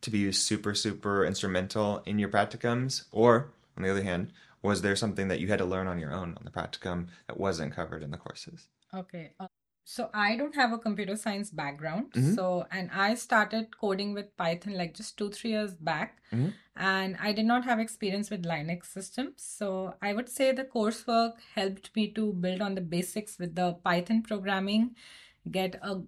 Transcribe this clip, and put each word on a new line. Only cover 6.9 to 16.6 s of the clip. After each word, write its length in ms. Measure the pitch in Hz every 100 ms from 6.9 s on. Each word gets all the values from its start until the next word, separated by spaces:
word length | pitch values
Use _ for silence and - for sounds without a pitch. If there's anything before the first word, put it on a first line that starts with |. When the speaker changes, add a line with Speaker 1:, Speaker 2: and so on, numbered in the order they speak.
| 87 87 - _
Speaker 1:
that 120 | -
wasn't 360 | 98 82 76 -
covered 260 | 82 82
in 100 | 76
the 60 | 82
courses? 520 | - - - 85 - _ _ 185
Speaker 2:
Okay. 380 | 180 175 151 _
Uh, 80 | 185 _ _ _ -
so 240 | - 226
I 240 | 214 208 233
don't 180 | 294 294
have 160 | 247
a 60 | 226
computer 400 | 226 196 190 214
science 320 | 226 196 208
background. 640 | 156 143 147 156 180 277
Speaker 1:
Mm-hmm. 200 | - 135 214
Speaker 2:
So, 300 | 180 180 -
and 180 | 190 180
I 240 | 196 202 226
started 640 | - 226 208 220 220 -
coding 360 | 202 190 202
with 220 | 202 202 -
Python, 380 | 170 175 202 190
like, 180 | 170
just 240 | - 214 -
two, 120 | 202
three 220 | 202 226
years 220 | 214 208
back. 460 | 170 160 151 - - _
Speaker 1:
Mm-hmm. 180 | 113 160 -